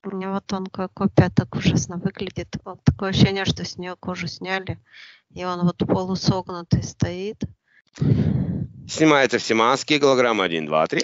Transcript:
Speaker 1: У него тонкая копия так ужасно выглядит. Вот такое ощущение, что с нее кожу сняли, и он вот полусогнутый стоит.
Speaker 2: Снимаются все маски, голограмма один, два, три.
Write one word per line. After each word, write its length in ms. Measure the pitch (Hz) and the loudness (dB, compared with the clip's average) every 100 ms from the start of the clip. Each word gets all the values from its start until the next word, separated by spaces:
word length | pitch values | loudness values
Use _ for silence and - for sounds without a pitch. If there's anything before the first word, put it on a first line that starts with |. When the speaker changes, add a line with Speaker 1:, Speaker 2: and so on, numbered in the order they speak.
Speaker 1:
У 120 | 196 196 | -12 -8
него 240 | 190 196 | -6 -6
тонкая 480 | - 190 190 - 185 | -4 -6 -6 -8 -8
копия 420 | - 98 - - | -2 2 4 4
так 240 | - - | 4 0
ужасно 420 | - - - - 175 | 0 2 2 0 -4
выглядит. 580 | 190 - 185 - - - | -6 -4 -8 -8 -10 -12
Вот 180 | - 180 | -12 -2
такое 280 | - - 190 | 0 0 0
ощущение, 340 | 190 196 196 | 4 4 4
что 200 | 185 - | -4 -4
с 120 | 175 - | -8 -8
нее 180 | 180 180 | -10 -10
кожу 300 | - 180 175 | -10 -8 -10
сняли, 540 | - 180 190 185 165 _ - - - _ | -10 -6 -6 -6 -10 _ -20 -20 -20 _
и 100 | - | -8
он 160 | 180 175 | -6 0
вот 140 | 175 - | 0 0
полусогнутый 1040 | - 190 185 190 - 190 180 175 170 - | 0 -2 -2 -2 0 0 -2 -10 -2 -2
стоит. 600 | - - 170 180 196 220 - - _ _ _ - - - - - - - - - - | -2 -4 -4 -4 -8 -8 -12 -14 _ _ _ -4 0 2 2 0 -2 -6 -8 -12 -8
Speaker 2:
Снимаются 500 | - 156 147 127 117 | 2 4 6 4 2
все 160 | - | 0
маски, 400 | 113 117 131 - | 2 4 2 0
голограмма 500 | 151 139 127 123 107 | 2 4 4 4 2
один, 220 | 92 82 76 | 0 0 0
два, 200 | 78 80 | 0 0
три. 160 | 156 | 0